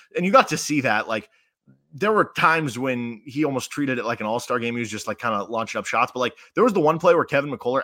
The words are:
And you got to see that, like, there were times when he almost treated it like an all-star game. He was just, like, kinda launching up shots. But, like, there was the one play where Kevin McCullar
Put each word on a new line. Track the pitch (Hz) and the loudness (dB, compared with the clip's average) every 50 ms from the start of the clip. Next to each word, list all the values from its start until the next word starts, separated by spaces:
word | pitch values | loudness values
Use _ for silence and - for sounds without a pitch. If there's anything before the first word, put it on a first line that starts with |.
| - _ _ | -20 _ _
And | 165 180 | -2 0
you | 190 196 | 4 6
got | 262 226 - | 6 6 4
to | 156 143 | 0 -4
see | - - 147 147 123 | -4 -2 -2 0 0
that, | 123 107 107 110 - | 2 0 0 0 -2
like, | 113 107 104 - _ _ _ _ _ _ _ _ _ _ _ _ 160 | -4 -6 -6 -10 _ _ _ _ _ _ _ _ _ _ _ _ -8
there | 131 196 208 220 | -2 0 2 2
were | 208 165 - - | 2 2 0 0
times | - 180 165 160 165 156 139 110 123 | 2 4 4 4 4 0 -2 -4 -4
when | 131 135 127 120 120 117 117 107 - | -4 -2 -2 -4 -4 -8 -10 -12 -16
he | 147 123 143 156 | -10 -4 -2 -2
almost | 143 135 127 - - | 0 0 -2 -4 -6
treated | - 147 143 135 131 120 | -6 -4 -2 -2 -2 -2
it | 104 | -2
like | 113 117 - | -4 -4 -2
an | 107 | -2
all-star | 107 113 120 - - 123 123 | -2 -2 -4 -2 -2 -4 -2
game. | 117 120 120 | -2 -2 -4
He | 120 | -4
was | 117 104 | -4 -6
just, | 104 107 - | -6 -8 -6
like, | 110 107 - | -8 -8 -4
kinda | - 120 110 101 101 | -4 -2 -2 -2 -4
launching | 104 117 113 113 107 - 110 | -4 -4 -6 -4 -4 -6 -6
up | 101 | -6
shots. | - - 113 123 - - | -2 0 0 0 0 0
But, | 127 | -4
like, | 123 117 - - - - _ | -4 -4 -4 -8 -20 -6 _
there | 165 214 | 2 2
was | 254 196 | 4 4
the | - | 4
one | 151 156 160 160 | 4 4 2 4
play | 170 180 170 | 4 4 6
where | 160 135 | 6 4
Kevin | - 147 139 143 147 | 2 0 0 0 0
McCullar | 135 110 - 120 127 131 | -6 -4 -4 -2 -2 -2